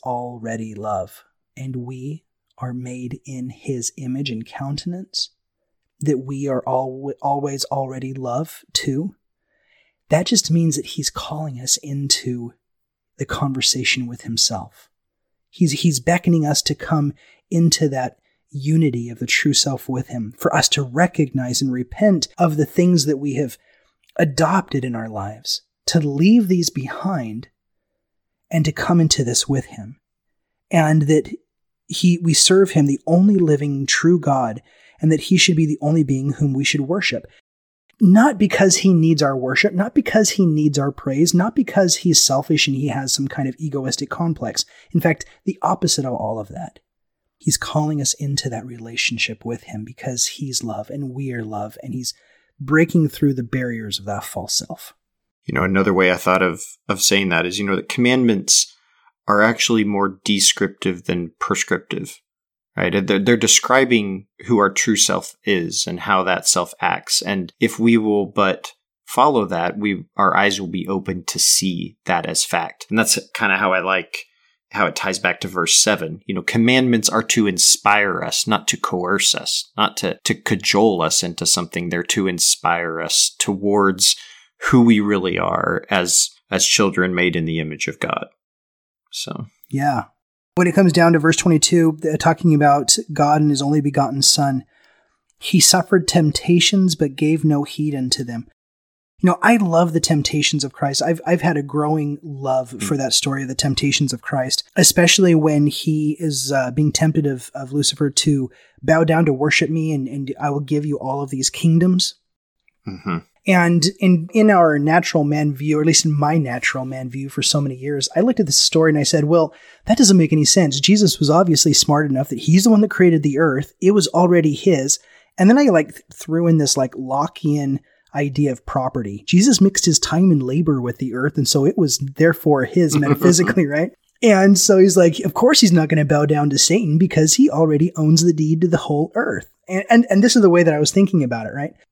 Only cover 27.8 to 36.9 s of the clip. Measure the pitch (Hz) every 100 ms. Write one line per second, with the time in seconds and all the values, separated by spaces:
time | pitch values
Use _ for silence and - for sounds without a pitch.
27.8 | _ _ _ _ _ _ - 165 151 -
28.8 | - 170 156 - 123 120 - 135 - -
29.8 | 104 135 _ _ _ _ _ _ - 180
30.8 | 156 156 143 156 - - _ _ _ _
31.8 | - - 180 175 170 - - 190 190 160
32.8 | 143 139 - 175 196 196 165 147 147 139
33.8 | 135 - 165 180 147 135 117 110 _ _
34.8 | _ - 156 156 - 185 - 160 156 -
35.8 | 147 165 139 135 139 131 143 131 143 147
36.8 | 135